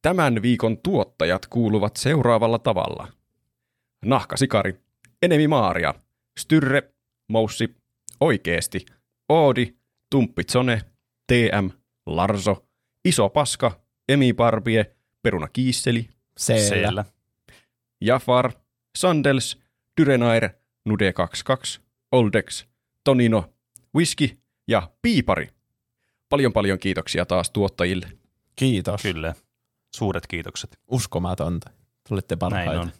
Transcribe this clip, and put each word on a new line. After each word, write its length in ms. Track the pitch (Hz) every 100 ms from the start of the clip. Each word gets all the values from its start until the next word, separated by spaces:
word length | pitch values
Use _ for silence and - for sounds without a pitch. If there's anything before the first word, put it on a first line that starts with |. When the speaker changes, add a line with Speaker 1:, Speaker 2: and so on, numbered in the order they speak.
Speaker 1:
tämän 400 | 151 185 147 113
viikon 360 | 117 120 113 113
tuottajat 680 | 175 170 98 _ 80 92 -
kuuluvat 500 | 120 113 107 101 -
seuraavalla 640 | 127 156 120 117 113 113
tavalla. 480 | 127 92 - - - _ _ _ _ _ _ _ _ _ 101
Nahkasikari, 760 | 131 - - 135 107 95 92 _ _ _ _
Enemi 260 | 175 151 151
Maaria, 460 | 147 98 87 78 - _ _ _ -
Styrre, 440 | - 160 139 139 - _ _ _ -
Moussi, 480 | 113 110 - 120 _ _ _ - _
Oikeesti, 680 | 160 110 - 85 - 92 - _ _ _ -
Oodi, 440 | 160 147 123 120 _ _ _ _
Tumppitsone, 720 | 139 117 - - 127 127 113 - _ _ _ -
T 40 | 123 113 101
M, 80 | 95 - _ _ -
Larso, 600 | 80 95 104 98 98 _ _ _ _ 180
Iso 240 | 156 98
Paska, 420 | 151 139 - 120 - _ _ -
Emi 240 | 143 127
Barbie, 600 | 113 120 110 117 110 104 _ _ _
Peruna 240 | - 90 -
Kiisseli, 540 | - 127 120 - 117 113 _ _ -
Speaker 2:
Siellä. 300 | - 110 104
Speaker 3:
Siellä. 360 | 98 95 95 98 _ _ _ _ _ _ _ _ _
Speaker 1:
Jafar, 500 | 104 127 - 123 127 - _ _ _ -
Sandels, 600 | 185 156 139 131 - - _ _ _ -
Dyrenair, 480 | 143 127 120 113 107 - _ _ -
Nude 280 | 107 98
kaksikymmentäkaksi, 680 | 90 85 - - 131 - - _ _ _
Oldex, 540 | 127 110 110 - - - _ _ _
Tonino, 420 | - 131 117 110 87 _ _ _ _ 151
Whisky 420 | 170 - 139 - _ _ -
ja 240 | 110 87 _
Piipari. 480 | 233 190 113 90 73 _ _ _ _ _ _ _ _
Paljon, 240 | 143 127
paljon 260 | 107 101 92
kiitoksia 460 | 98 82 - - 87
taas 240 | 90 87
tuottajille. 560 | - 98 - 87 92 87 - _ _ _ -
Speaker 2:
Kiitos. 460 | 135 104 87 101
Speaker 3:
Kyllä. 320 | 104 80 80 - _ _ _ _ _ -
Suuret 320 | 104 85 -
kiitokset. 520 | 85 - - - _ _
Speaker 2:
Uskomatonta. 840 | 127 - - 90 90 80 85 - _ _ _ _
Tulitte 260 | 101 - 82
parhaita. 340 | 90 98 85
Speaker 3:
Näin 100 | 82
on. 100 | 85 -